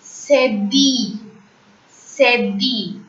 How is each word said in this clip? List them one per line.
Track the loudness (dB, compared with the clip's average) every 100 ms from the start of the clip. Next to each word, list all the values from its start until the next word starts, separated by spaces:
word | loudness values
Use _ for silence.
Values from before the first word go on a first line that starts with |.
cedille. | -20 -20 0 2 2 0 0 2 2 2 -4 -8 -14 -20 _ _ _ _ _
Cedille. | _ -20 0 2 2 -2 -2 -2 -4 -6 -10